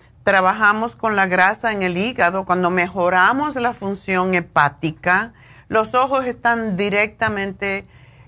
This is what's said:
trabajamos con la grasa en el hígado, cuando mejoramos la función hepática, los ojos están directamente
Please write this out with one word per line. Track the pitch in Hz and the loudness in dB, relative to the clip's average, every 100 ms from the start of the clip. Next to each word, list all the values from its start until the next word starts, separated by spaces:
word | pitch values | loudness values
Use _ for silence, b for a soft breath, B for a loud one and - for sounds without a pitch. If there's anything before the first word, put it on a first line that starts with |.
| b _ | b _
trabajamos | - 196 185 214 208 214 233 - | 2 4 2 4 2 2 -2 -4
con | 226 202 | -2 0
la | 190 | 2
grasa | 185 185 220 233 | 4 2 2 -4
en | 208 | -2
el | 185 175 | -2 -2
hígado, | 220 254 175 190 190 | -4 0 0 0 -2
cuando | 180 180 | 0 2
mejoramos | 180 180 190 180 180 190 262 302 262 | 0 -2 0 0 4 2 2 -2 -2
la | 240 | -4
función | 233 196 196 - 185 185 180 | -4 -8 -8 -2 -2 0 -2
hepática, | 165 160 143 - 160 156 180 185 233 B B B B | 0 0 0 0 -6 -4 0 0 -2 B B B B
los | 220 220 | -2 0
ojos | 247 262 269 247 | 0 0 0 -4
están | 240 233 233 220 180 | -2 -2 0 -2 -2
directamente | 202 202 214 - 220 208 196 190 196 196 - b b b | -2 0 -2 -2 -4 -4 -6 -6 -6 -6 -10 b b b